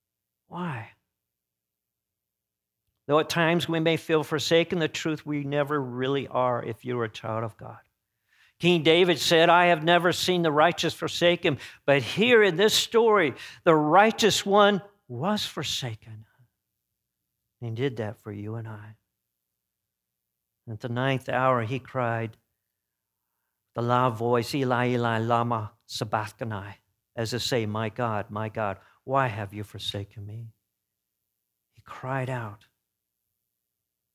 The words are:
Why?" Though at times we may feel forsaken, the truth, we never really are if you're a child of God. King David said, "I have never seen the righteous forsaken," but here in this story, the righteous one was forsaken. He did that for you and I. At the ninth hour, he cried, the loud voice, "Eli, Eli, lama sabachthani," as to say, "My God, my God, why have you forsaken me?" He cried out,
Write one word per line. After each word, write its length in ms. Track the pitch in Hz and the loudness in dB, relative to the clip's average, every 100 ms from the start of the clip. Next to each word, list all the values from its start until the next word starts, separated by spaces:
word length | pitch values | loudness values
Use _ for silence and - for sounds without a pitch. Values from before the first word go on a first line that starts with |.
| _ _ _ _ _ | _ _ _ _ _
Why?" 400 | 170 175 127 107 _ _ _ _ _ _ _ _ _ _ _ _ _ _ _ _ _ _ _ _ _ - | -10 -8 -8 -12 _ _ _ _ _ _ _ _ _ _ _ _ _ _ _ _ _ _ _ _ _ 0
Though 120 | 147 | 0
at 100 | 151 | 0
times 400 | 170 160 170 - | 0 2 2 0
we 100 | 165 | 0
may 180 | 160 156 | 0 0
feel 280 | - 160 147 | 0 -2 0
forsaken, 540 | 156 - 165 165 185 | -4 2 2 2 -2
the 100 | 156 | -4
truth, 360 | - 160 151 147 | -4 -6 -6 -6
we 200 | 147 139 | -6 -4
never 360 | 147 139 151 | -2 -2 -2
really 460 | 127 123 131 139 123 | -4 -4 -2 -2 -4
are 380 | 123 127 120 - | -2 -2 -2 -6
if 200 | 113 127 | -10 -6
you're 200 | 123 113 | -4 -4
a 40 | |
child 360 | - 113 110 113 | -6 -8 -6 -6
of 120 | - | -10
God. 220 | 113 107 _ _ _ _ _ _ _ - | -18 -20 _ _ _ _ _ _ _ -2
King 240 | 170 175 | 2 4
David 360 | 156 165 180 151 | 6 6 6 2
said, 300 | - 170 170 | 4 4 6
"I 180 | 170 175 | 6 6
have 180 | 170 156 | 4 4
never 280 | 175 175 | 4 4
seen 300 | 156 - 180 | 0 0 0
the 100 | 165 | 2
righteous 420 | 147 165 165 170 - | 4 4 2 -4 -4
forsaken," 640 | 160 - 175 175 180 131 - - - | -8 0 2 2 0 -2 -8 -10 2
but 180 | 139 | 2
here 400 | 117 - 233 240 | 2 -2 4 6
in 140 | 208 165 | 6 4
this 180 | 208 - | 2 2
story, 600 | - 233 233 208 156 - - - - | 0 2 4 4 2 -2 -14 -4 4
the 100 | 160 | 4
righteous 720 | 151 175 214 220 214 - 202 | 6 6 6 4 2 2 2
one 380 | 196 202 196 - _ - | 4 6 4 -4 _ -16
was 380 | 120 170 214 - | -8 -4 -4 -6
forsaken. 800 | - 135 - 127 107 - 107 - _ 127 _ _ _ _ _ _ _ _ _ _ - | -8 -6 -6 -8 -10 -16 -20 -20 _ _ _ _ _ _ _ _ _ _ _ _ -14
He 100 | 120 | -10
did 280 | 113 139 117 | -4 -6 -4
that 200 | 107 104 | -8 -8
for 100 | - | -14
you 240 | 104 104 117 | -12 -10 -10
and 100 | 110 | -12
I. 300 | 107 107 110 _ _ _ _ _ _ _ _ _ _ _ _ _ _ _ _ - | -14 -18 -20 _ _ _ _ _ _ _ _ _ _ _ _ _ _ _ _ -16
At 120 | 113 | -10
the 80 | 123 | -6
ninth 400 | 120 135 131 123 | -2 0 0 -2
hour, 340 | 127 131 123 | 0 2 2
he 160 | 110 131 | 0 -6
cried, 580 | - 131 120 113 113 - _ _ _ _ _ _ _ _ _ _ _ _ _ - | -6 -4 -2 -2 -4 -10 _ _ _ _ _ _ _ _ _ _ _ _ _ -6
the 60 | |
loud 340 | 120 123 127 113 | 0 2 2 0
voice, 360 | 117 120 113 | 0 0 0
"Eli, 360 | 147 131 123 123 | -2 0 0 0
Eli, 300 | 123 120 113 | 0 0 0
lama 520 | 113 117 117 113 110 _ _ | 0 0 0 -2 -6 _ _
sabachthani," 880 | - 110 110 107 - 117 104 101 104 _ _ _ - | -10 -4 -4 -6 -10 -10 -10 -12 -18 _ _ _ -8
as 160 | 110 | -6
to 80 | 117 | -4
say, 280 | - 127 107 | -4 -4 -4
"My 220 | 107 110 | -4 -6
God, 420 | 104 120 107 98 | -4 -4 -4 -6
my 180 | 104 110 | -8 -8
God, 300 | 110 104 95 _ _ - | -6 -8 -8 _ _ -4
why 240 | 135 127 | -2 -2
have 260 | 107 98 104 | -4 -10 -10
you 80 | |
forsaken 640 | 104 104 - 104 101 - 101 | -14 -12 -10 -8 -10 -14 -16
me?" 220 | 113 113 _ _ _ _ _ _ _ _ _ _ _ _ _ | -14 -16 _ _ _ _ _ _ _ _ _ _ _ _ _
He 80 | |
cried 460 | - - 131 135 127 | -20 -14 -8 -6 -4
out, 360 | 127 113 104 _ _ _ _ _ _ _ _ _ _ _ _ _ _ _ | -6 -8 -14 _ _ _ _ _ _ _ _ _ _ _ _ _ _ _